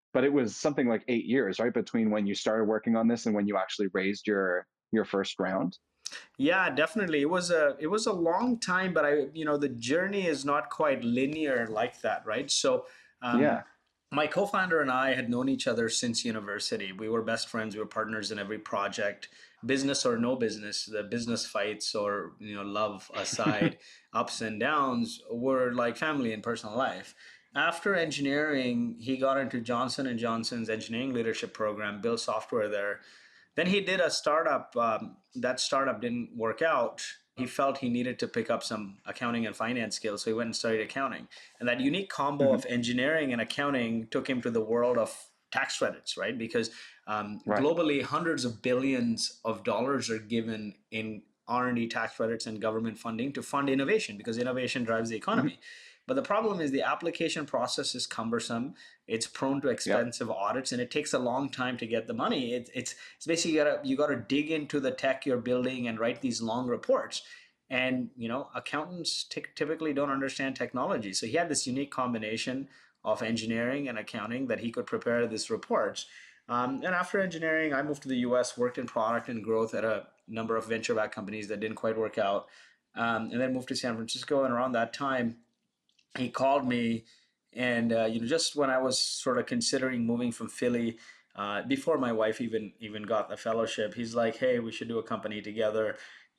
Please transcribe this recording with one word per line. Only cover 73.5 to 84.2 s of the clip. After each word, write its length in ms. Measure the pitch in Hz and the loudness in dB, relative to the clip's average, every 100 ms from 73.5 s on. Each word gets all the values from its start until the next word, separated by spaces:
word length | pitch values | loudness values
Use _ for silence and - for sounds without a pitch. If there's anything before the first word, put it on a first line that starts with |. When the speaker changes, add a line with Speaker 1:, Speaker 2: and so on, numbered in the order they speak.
| 113 120 143 135 | 0 0 -2 -2
Speaker 2:
and 120 | 113 | -6
accounting 480 | 107 113 107 123 127 | -6 -6 -4 -4 -2
that 140 | 104 | -2
he 100 | 113 | -2
could 160 | 123 - | -4 -4
prepare 400 | 113 120 120 117 | -2 2 2 2
these 240 | 107 - | -2 -4
reports. 560 | 110 - 202 101 95 - - - - - | -4 0 0 0 -2 -12 -16 -20 -16 -4
Um, 340 | 120 127 135 | -2 0 -2
and 120 | 170 180 | 0 0
after 240 | 180 202 | 0 0
engineering, 520 | 185 160 160 160 156 | 0 0 0 2 2
I 120 | 139 | 0
moved 180 | 151 143 | -2 -4
to 80 | 135 | -2
the 80 | 127 123 | 0 2
U 60 | 123 | 2
S, 220 | 123 - | 2 0
worked 220 | 123 135 | 0 0
in 80 | 120 | -4
product 420 | 120 110 120 117 | 0 0 0 -2
and 140 | 117 | -4
growth 320 | 101 110 113 104 | 0 2 2 0
at 100 | 110 | 0
a 220 | 104 - _ - | 0 -4 _ -10
number 300 | 110 113 113 | -6 -2 -2
of 80 | 107 | 0
venture-backed 480 | 113 110 110 107 | -2 0 0 0
companies 340 | - 98 107 104 | -4 -8 -6 -6
that 100 | 104 | -4
didn't 180 | 110 107 | -4 -2
quite 220 | 113 110 | -2 0
work 180 | 107 - | 0 0
out, 300 | 98 101 - - - _ _ - | 0 0 -4 -16 -20 _ _ -2
um, 340 | 117 110 110 | 0 0 -2
and 80 | 120 | -2
then 140 | 131 | 0
moved 140 | 127 123 | -2 -4
to 80 | 127 | -4
San 200 | 123 113 | -2 -4
Francisco. 480 | 113 131 | -6 -6